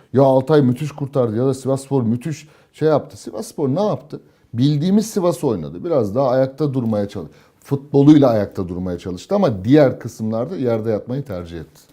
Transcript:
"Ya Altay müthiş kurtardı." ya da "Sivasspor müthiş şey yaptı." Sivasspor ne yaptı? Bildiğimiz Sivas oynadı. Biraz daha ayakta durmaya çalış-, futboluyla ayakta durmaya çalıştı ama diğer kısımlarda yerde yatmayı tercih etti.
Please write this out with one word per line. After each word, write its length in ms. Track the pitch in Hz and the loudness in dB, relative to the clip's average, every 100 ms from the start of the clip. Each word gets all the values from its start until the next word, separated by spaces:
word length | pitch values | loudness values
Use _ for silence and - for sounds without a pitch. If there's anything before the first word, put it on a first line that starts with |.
| _ | _
"Ya 80 | 120 | 2
Altay 400 | 135 131 131 156 | 4 4 4 2
müthiş 300 | 131 123 151 | 4 0 -6
kurtardı." 460 | - 139 139 120 107 | -8 -6 -2 -2 0
ya 80 | 131 | -2
da 80 | |
"Sivasspor 500 | 131 127 135 - 139 | -2 -2 -4 -2 -2
müthiş 440 | 117 120 160 151 - _ _ | 0 -2 -4 -10 -14 _ _
şey 140 | - 151 | -4 0
yaptı." 300 | 147 - - | 0 -2 -16
Sivasspor 520 | - - 220 - 143 | -14 -12 -12 -6 -2
ne 140 | 151 | -2
yaptı? 380 | 208 151 - - _ _ _ | -2 -4 -10 -18 _ _ _
Bildiğimiz 520 | 113 139 147 175 202 214 | 0 0 0 0 0 0
Sivas 380 | 202 175 170 | -2 -2 0
oynadı. 400 | 147 101 71 85 | -2 -4 -6 -10
Biraz 320 | 175 156 104 110 | -2 0 0 0
daha 140 | 139 | 0
ayakta 440 | 127 135 135 151 | 2 0 -2 -4
durmaya 340 | 131 113 107 101 | -2 -2 -2 -4
çalış-, 240 | 101 78 - _ _ | -8 -14 -18 _ _
futboluyla 720 | - 139 - 139 143 151 131 | -6 -6 0 4 8 8 6
ayakta 380 | 113 101 - 92 | 2 -2 -4 -6
durmaya 300 | 90 92 87 | -6 -6 -6
çalıştı 380 | 95 92 - 202 | -8 -10 -4 0
ama 300 | 175 101 98 | 0 0 4
diğer 340 | 147 135 - | 6 6 2
kısımlarda 560 | 120 - 110 113 127 185 | -12 -8 -6 -4 -6 -4
yerde 360 | 120 113 107 | -2 -2 -2
yatmayı 320 | 104 - 127 | -4 -4 -10
tercih 360 | 135 92 85 85 | -8 -10 -10 -12
etti. 220 | 78 _ _ | -14 _ _